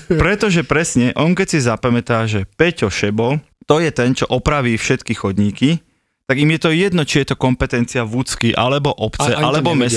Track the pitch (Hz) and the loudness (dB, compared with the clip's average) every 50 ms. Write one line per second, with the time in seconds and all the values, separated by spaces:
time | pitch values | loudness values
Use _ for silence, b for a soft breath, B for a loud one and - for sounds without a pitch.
0 | - - 180 156 151 170 202 208 226 214 180 170 165 - 139 147 170 - - 127 | -2 -2 0 0 2 2 2 0 0 0 2 0 0 0 0 0 0 0 0 0
1 | 120 127 - - 139 165 180 170 190 - - 160 127 120 110 107 - 127 120 120 | 0 2 0 0 0 2 2 0 0 0 0 0 0 0 0 0 0 0 0 0
2 | 117 - 123 113 113 110 107 101 98 - _ - 160 175 165 - - 101 - - | 0 0 0 0 0 0 -2 -2 -4 -6 _ 0 0 0 2 0 -2 -2 -2 -2
3 | - 104 104 110 113 120 139 151 - _ _ _ - - 147 156 170 156 - - | -2 -2 0 0 0 0 -2 -2 -4 _ _ _ -2 0 2 2 2 0 0 0
4 | 120 123 131 - 131 - 117 127 - - 147 147 131 120 113 107 - - 135 123 | 0 0 0 0 -2 -2 -2 -2 0 0 0 0 0 0 0 -2 0 -2 -2 -2
5 | - - 113 - - 101 98 95 104 104 98 - - 139 170 160 - _ _ _ | -2 -6 -6 -4 -4 -2 0 0 0 0 0 0 0 0 0 0 -4 _ _ _
6 | _ _ _ _ _ - 135 131 147 151 160 151 - 170 156 165 190 202 180 175 | _ _ _ _ _ -4 0 2 2 2 2 2 0 0 2 2 2 2 2 0
7 | 147 - - 151 135 - - - - 127 127 - 135 135 - 120 120 - - 127 | 0 0 0 0 0 0 -2 -2 0 0 0 0 -2 -2 -2 -2 -2 -2 -2 -4
8 | 117 107 110 123 131 - - - - 117 - - 113 123 135 143 143 147 - - | -4 -2 -2 -4 -4 -4 -4 -2 0 0 2 2 0 0 0 0 0 -2 -2 -2
9 | 107 110 - - 143 147 117 - 151 123 139 156 - 175 165 139 123 123 117 | -4 -4 -2 -2 0 0 0 0 0 0 0 0 0 0 2 2 2 0 0